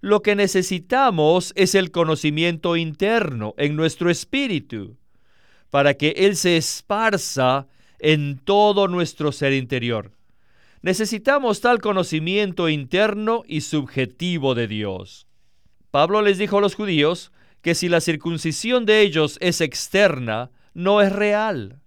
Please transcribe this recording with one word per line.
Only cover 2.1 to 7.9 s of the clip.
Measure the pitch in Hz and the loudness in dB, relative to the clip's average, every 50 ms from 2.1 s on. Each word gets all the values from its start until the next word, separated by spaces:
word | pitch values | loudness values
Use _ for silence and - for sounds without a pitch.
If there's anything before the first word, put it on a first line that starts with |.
| 156 - - 151 151 156 165 175 170 156 - 175 170 | 0 0 0 -2 0 0 -2 -2 -2 -2 -2 -2 -2
interno | 170 170 160 147 - 190 208 226 233 - 147 131 117 107 107 - | -2 -2 -6 -4 -4 -2 0 0 0 0 -2 -6 -6 -8 -8 -4
en | - 143 143 151 | -2 -2 -2 0
nuestro | 151 160 160 156 - 170 175 | 0 0 -2 -2 0 0 0
espíritu, | 170 - - _ - 269 285 254 196 147 - - - 107 98 85 117 _ _ _ _ _ _ _ _ _ _ _ _ _ _ _ | 0 0 -4 _ -2 -2 -2 0 -2 -4 -6 -6 -10 -10 -10 -12 -16 _ _ _ _ _ _ _ _ _ _ _ _ _ _ _
para | - 139 139 143 139 | 0 2 2 2 2
que | 139 147 151 - | 2 0 -2 2
Él | - 185 196 202 | 4 2 2 2
se | - - 180 175 | 2 0 2 0
esparza | 165 156 - - - - _ 208 208 226 220 202 190 - - - 139 127 127 127 139 139 _ _ _ _ _ | 0 0 -2 -8 -10 -6 _ -4 0 0 0 0 -2 -4 -6 -2 0 2 2 2 0 -4 _ _ _ _ _